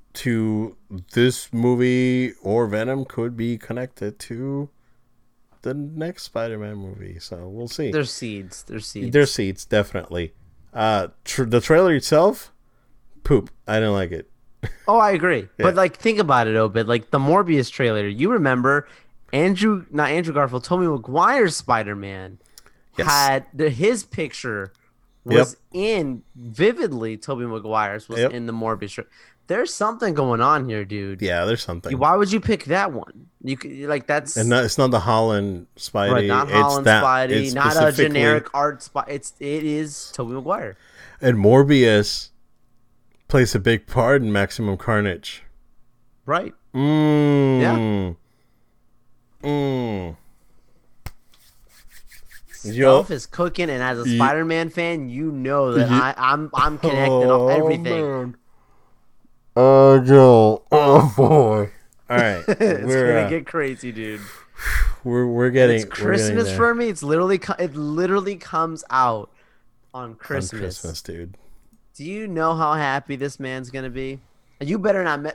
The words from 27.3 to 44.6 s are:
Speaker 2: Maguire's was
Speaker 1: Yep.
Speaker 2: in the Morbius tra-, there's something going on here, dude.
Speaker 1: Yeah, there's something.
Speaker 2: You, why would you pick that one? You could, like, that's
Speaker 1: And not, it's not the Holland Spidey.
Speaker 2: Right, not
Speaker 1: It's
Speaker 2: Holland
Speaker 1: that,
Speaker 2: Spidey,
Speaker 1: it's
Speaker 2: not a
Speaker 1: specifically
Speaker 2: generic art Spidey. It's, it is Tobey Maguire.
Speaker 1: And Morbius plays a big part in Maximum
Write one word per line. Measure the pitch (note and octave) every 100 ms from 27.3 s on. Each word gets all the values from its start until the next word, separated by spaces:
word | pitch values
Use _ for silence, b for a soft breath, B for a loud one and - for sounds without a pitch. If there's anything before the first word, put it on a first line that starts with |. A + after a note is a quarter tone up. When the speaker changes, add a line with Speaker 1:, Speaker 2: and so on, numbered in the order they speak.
| B2+ A#2+
Speaker 2:
Maguire's | A2 G#2+ A2 G#2 G#2+ -
was | A#2
Speaker 1:
Yep. | B2
Speaker 2:
in | A#2+ A#2
the |
Morbius | A2+ A2 G#2 G2+
tra-, | - - b b b -
there's | G3 E4+
something | - G#3 A#3 A3 D3
going | C3 A#2
on | C3 D3+ C3
here, | G#2+ G2
dude. | G#2 G2 F#2+
Speaker 1:
Yeah, | F#2+ F2 F#2
there's | A#2
something. | - F2 -
Speaker 2:
You, | C3
why | D3 F#3+
would | G3+
you | G#3+
pick | - G3 C3+
that | F3 G3+
one? | A#2+ - A2+ - _
You | C3 C3+
could, | D3
like, | C3+ C#3+ C#3+ -
that's | D3 C3+ A2+
Speaker 1:
And | A2+
not, | B2 A#2
it's | -
not | C3
the | B2
Holland | A2+ A2+ A2+ G#2 G2+ F2+ F2+ -
Spidey. | - G#2 G2+
Speaker 2:
Right, | B2 G#2
not | B2 C#3+
Speaker 1:
It's | G#2
Speaker 2:
Holland | C#3+ C#3 A#2
Speaker 1:
that, | G#2+
Speaker 2:
Spidey, | C3 C3 C3 -
Speaker 1:
it's | C3+
Speaker 2:
not | B2+ C#3+
a |
Speaker 1:
specifically | D#3 D#3 C3+ D3+ C#3+
Speaker 2:
generic | D3 D3+ -
art | C#3+ D3 C#3
Spidey. | - C#3+ -
It's, | C#3 - -
it | C#3+ D3+
is | D3+ D3+ D3+ D3 - -
Tobey | A#2
Maguire. | C3 C3+ G#3 A#2 - B B B B
Speaker 1:
And | C3 A2+
Morbius | G2+ B2+ C#3+ C#3 A#2 G#2 G#2 - - _ _ _ _ _ _ _ _ _ -
plays | C3+ B2 G#2+
a |
big | G2 A2+ -
part | B2+ A#2 C#3
in | A2
Maximum | G2+ G2 -